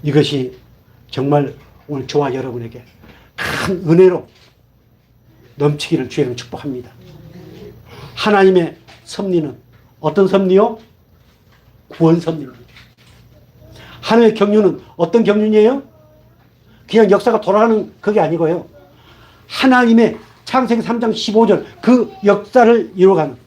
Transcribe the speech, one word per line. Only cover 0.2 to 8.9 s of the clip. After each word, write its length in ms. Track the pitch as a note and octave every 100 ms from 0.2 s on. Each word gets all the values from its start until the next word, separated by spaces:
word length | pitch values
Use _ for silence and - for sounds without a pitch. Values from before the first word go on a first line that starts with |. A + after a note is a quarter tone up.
| C#3 C#3+ B2+ - _ _ _ _ _
정말 460 | - C#3 D3 C#3 - - _ -
오늘 180 | C#3+ B2+
저와 280 | D3 C3+
여러분에게 500 | C3 B2+ A#2+ A2+ B2 - _ - - _ -
큰 540 | - - - F3+ D3+
은혜로 380 | E3+ F#3 E3+ - _ _ _ _ _ _ _ _ _ _ _ _ -
넘치기를 540 | C#3+ D3 - - B2+
주의 140 | -
이름으로 120 | C3 B2
축복합니다. 560 | - - D3+ B2+ - - - - - - D#3+ D#3 - - - - - -
하나님의 600 | G#3+ G#3 F#3+ F#3 D#3+ - _